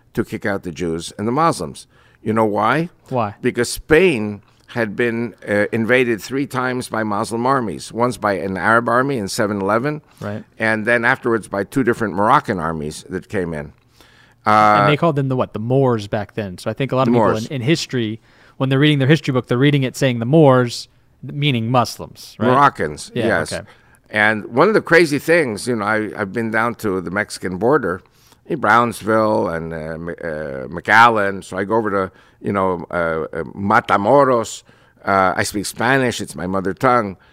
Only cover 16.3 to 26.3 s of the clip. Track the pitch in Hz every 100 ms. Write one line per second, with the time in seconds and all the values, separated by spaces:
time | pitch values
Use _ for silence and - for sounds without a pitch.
16.3 | - 98 90 113 110 135 127 127 120 101
17.3 | 110 113 139 120 160 - 127 110 110 _
18.3 | _ _ - 135 135 151 143 131 156 -
19.3 | 127 - 123 143 143 131 - 135 120 117
20.3 | 160 143 127 120 - - _ _ _ 131
21.3 | 143 147 120 113 127 113 - 80 - -
22.3 | - 110 131 139 - 78 71 - 123 107
23.3 | 90 78 87 95 - _ _ _ 110 107
24.3 | 107 - 117 190 202 - 170 160 143 -
25.3 | 170 131 101 120 113 104 107 104 85 98